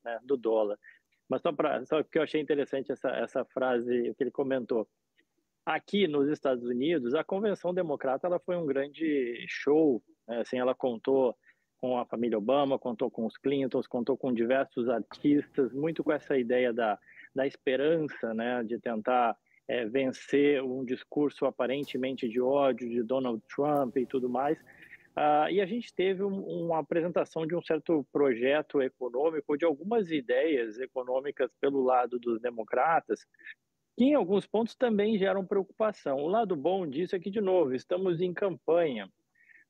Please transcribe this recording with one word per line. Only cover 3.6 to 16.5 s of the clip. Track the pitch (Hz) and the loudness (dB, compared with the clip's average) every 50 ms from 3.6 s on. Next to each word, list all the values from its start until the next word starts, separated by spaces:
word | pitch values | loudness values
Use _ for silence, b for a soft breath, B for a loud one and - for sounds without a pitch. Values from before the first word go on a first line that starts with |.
| 131 127 123 120 117 123 123 123 117 107 110 | 0 0 0 0 0 0 0 0 0 -2 -2
que | - 131 | -2 -4
ele | 123 - | -4 -2
comentou. | - 143 131 135 131 117 - 131 113 107 _ _ _ _ _ _ _ _ _ _ _ _ _ _ _ - | -4 -2 -2 -2 -2 -2 -2 -2 -2 -2 _ _ _ _ _ _ _ _ _ _ _ _ _ _ _ -6
Aqui | 165 156 151 - - - 208 196 160 | -4 -4 -4 -4 -2 0 2 2 2
nos | 147 143 139 143 | 2 2 2 2
Estados | 151 - - 143 131 120 120 | 0 0 0 0 0 0 -2
Unidos, | 120 123 120 131 160 175 151 120 120 131 | -4 -2 0 0 0 0 0 0 0 -2
a | 156 151 | -2 -2
Convenção | - 190 190 214 214 185 - - 175 180 | -2 -4 -2 0 -2 -2 -2 -2 -4 -2
Democrata, | 185 180 160 143 - - 135 127 - - | -2 -2 -2 -4 -4 -2 -2 -2 -2 0
ela | 180 180 170 | -2 -2 -2
foi | - - 180 | -2 -2 -4
um | 175 170 | -2 0
grande | 143 131 135 139 147 139 147 160 156 147 139 127 117 120 120 123 - | 0 0 0 -2 -4 -4 -4 -2 0 2 0 0 -2 -4 -8 -8 -10
show, | - - - 139 147 156 160 147 127 104 - _ _ _ _ | -8 -4 2 4 6 6 6 6 4 2 -2 _ _ _ _
né? | - 117 117 | -6 -4 -4
Assim, | 110 - - 123 | -4 -2 -2 0
ela | 123 127 127 | 0 0 0
contou | - - 131 117 110 - 135 135 135 131 120 - _ b b b b b b _ - | 0 -2 -2 -2 -2 0 2 2 4 4 2 0 _ b b b b b b _ -8
com | - 127 127 | -4 -2 -2
a | 120 120 | -2 -2
família | - - 113 120 120 113 107 | -4 -4 -2 -2 0 0 0
Obama, | 101 113 135 143 143 135 135 | 0 2 2 2 2 2 0
contou | - - 127 117 - 135 117 | -2 -2 -6 -4 -2 -4 -4
com | - - 113 | -2 -4 -6
os | 110 - | -6 -6
Clintons, | - - 135 143 139 135 123 - 131 117 | -4 -2 0 0 0 0 0 -2 -2 -4
contou | - - 123 113 - 131 | -2 -4 -4 0 0 -2
com | - - 135 123 | -2 0 -2 0
diversos | 113 117 117 131 135 131 - - 127 117 120 | 0 2 2 2 2 0 -2 -4 -4 -2 0
artistas, | 123 117 - - - - - 147 147 147 - - - - 135 113 117 | 0 -2 -2 -6 -10 -2 2 2 2 2 2 -2 -2 -2 -2 0 0
muito | 139 147 165 160 - 147 | -4 -4 -4 -4 -4 -2
com | 151 | -2
essa | 151 143 - - 147 | -2 -2 0 0 0
ideia | 135 123 117 | 0 0 2